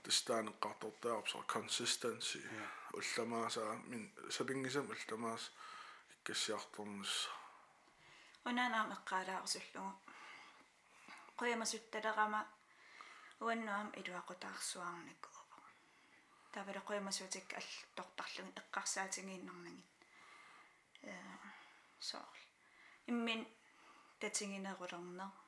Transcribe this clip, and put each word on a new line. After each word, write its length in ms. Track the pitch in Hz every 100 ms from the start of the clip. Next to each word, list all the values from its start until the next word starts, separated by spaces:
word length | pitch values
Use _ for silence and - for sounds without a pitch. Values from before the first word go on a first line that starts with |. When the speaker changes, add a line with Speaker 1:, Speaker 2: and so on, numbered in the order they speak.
Speaker 1:
тестаанеққартортай, 1120 | - - - 117 107 - 104 107 110 - 117 110 107
so 160 | - -
consistency. 880 | 117 107 - 117 - 120 107 - -
Speaker 2:
Joo. 300 | 104 110 104 - -
Speaker 1:
Улламааса, 720 | - - - 113 117 113 120 107 117 -
мин, 260 | 120 101 - -
сапингисам 560 | - 127 135 131 139 117
улламаас 640 | 107 - 110 117 113 - - - - - - -
иккассиарторнис. 1000 | - - - - 104 - - 104 101 98 - - - - - - - - - - - - -
Speaker 3:
Унаан 300 | 247 247 247
аам 160 | 226 220
эққалаарсуллугу. 1000 | 196 - 185 185 185 190 - - - 190 190 - - - - - - - - - - - - - -
Қуямасутталерама 1000 | 240 226 220 220 - 220 214 214 214 214 - - - - - - - - - -
уаннуам 480 | 226 226 220 202 214 -
илуақутаарсуарникуу. 1400 | 185 180 - 185 196 185 - 190 175 175 175 170 - - - - - - - - - - - - -
Тавала 280 | 208 196 196 190
қуямасуутик 600 | 208 196 190 190 190 185 -
аллортарлугу 960 | - - - - 180 - - - 143 139
эққарсаатингииннарнагит. 1300 | - 196 - 196 190 185 190 190 190 180 175 185 185 - - - - - - - - - _ -
Э, 120 | 214 185 190 190 202 - - - - -
соор. 380 | - - - - - _ - - - - -
Иммин 360 | 240 226 226 - - - - - - - -
татингинерулернер. 1120 | 208 - 208 196 196 185 180 180 175 180 196 -